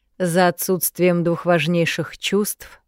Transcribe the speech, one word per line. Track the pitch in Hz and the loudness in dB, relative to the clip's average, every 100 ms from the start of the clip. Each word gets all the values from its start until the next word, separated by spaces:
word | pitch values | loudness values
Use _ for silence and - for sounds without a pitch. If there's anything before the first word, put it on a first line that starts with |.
| _ - | _ -6
За | 180 170 180 | -2 2 2
отсутствием | 175 - 185 - - 180 175 | 0 -2 -2 -2 0 2 2
двух | 170 165 - | 0 -2 0
важнейших | 175 151 175 160 - 147 - | 0 2 0 0 -2 -8 -8
чувств — | - 196 208 - - - | -2 -2 -2 -6 -14 -20